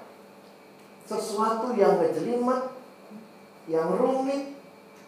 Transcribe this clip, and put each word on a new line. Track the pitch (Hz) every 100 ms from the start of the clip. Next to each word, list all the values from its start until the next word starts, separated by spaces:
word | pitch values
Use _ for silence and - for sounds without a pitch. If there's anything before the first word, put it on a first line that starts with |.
| - - - - - - - - - - -
Sesuatu | 214 - 202 220 226 247 208
yang | 185 175
ngejelimet, | 160 156 226 240 247 254 - - - - - - - - - - 160
yang | 160 170
rumit, | 190 254 269 277 277 - - - - - -